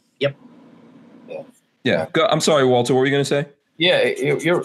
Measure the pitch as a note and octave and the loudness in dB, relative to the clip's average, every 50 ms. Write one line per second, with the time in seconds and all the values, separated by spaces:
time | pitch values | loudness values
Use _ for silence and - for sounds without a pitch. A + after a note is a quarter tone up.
0 | _ _ _ _ - C#3 C#3 - - - - - - - - - - - - - | _ _ _ _ -6 -6 -6 -8 -18 -20 -20 -20 -20 -20 -20 -20 -20 -20 -20 -20
1 | - - - - - - - - - - _ _ _ _ _ _ _ B2+ - - | -20 -20 -20 -20 -20 -18 -16 -16 -16 -18 _ _ _ _ _ _ _ -2 -2 -2
2 | A2 - - D#3+ D#3+ - - D#3 - - D#3+ D3 C3 B2+ B2+ B2 A#2+ A#2+ C3+ B2+ | -4 -4 -2 0 0 0 0 0 0 2 2 4 4 4 2 2 2 2 2 2
3 | C3 C#3 C3+ C#3+ C#3+ C#3 D#3 C#3+ D#3 - - _ _ _ _ - D#3+ F3+ E3+ C#3 | 2 2 0 -2 -2 0 -2 -4 -4 -6 -12 _ _ _ _ -4 0 0 2 2
4 | B2+ A#2+ - - B2+ D3 C#3+ B2+ C#3 E3 F3+ D3 | 2 0 0 -2 -2 -2 -2 -2 0 -2 -2 -2